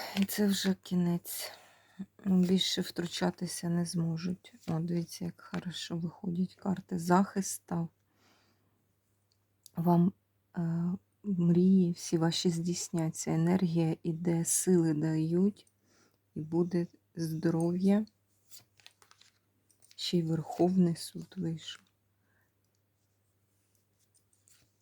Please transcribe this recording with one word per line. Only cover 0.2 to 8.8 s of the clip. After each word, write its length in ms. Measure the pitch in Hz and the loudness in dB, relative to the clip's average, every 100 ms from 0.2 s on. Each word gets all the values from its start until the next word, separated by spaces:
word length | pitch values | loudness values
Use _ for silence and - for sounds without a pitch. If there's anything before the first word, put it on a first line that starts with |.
| 196 | -2
це 220 | - 208 | 0 0
вже 260 | 196 190 | 2 0
кінець. 760 | 185 - 180 175 175 - - - - - _ _ - 196 _ 202 | -2 -2 0 2 0 -4 -10 -10 -14 -20 _ _ -18 -18 _ 2
Більше 560 | 185 175 190 - - | 4 6 4 2 -2
втручатися 880 | 180 - 175 - 180 - 175 - 170 | -4 -6 -6 -2 -2 -2 -8 -6 -2
не 160 | 170 170 | -2 -2
зможуть. 680 | 175 165 160 180 185 - - - | -2 -2 -2 -4 -8 -10 -18 -6
О, 120 | 165 | -4
дивіться, 460 | 170 170 165 - 175 | -2 -4 -4 -8 -10
як 160 | - | -10
хорошо 560 | - 175 180 160 - 170 | -12 -10 -10 -10 -8 -6
виходять 580 | 165 - 185 170 185 - | -6 -8 -6 -2 -4 -4
карти. 440 | 196 185 - 180 | -6 -6 -6 -6
Захист 520 | 170 180 196 202 190 | 4 4 4 -2 -6
став. 380 | - - 170 165 _ _ _ _ _ _ _ _ _ | -8 -8 -6 -6 _ _ _ _ _ _ _ _ _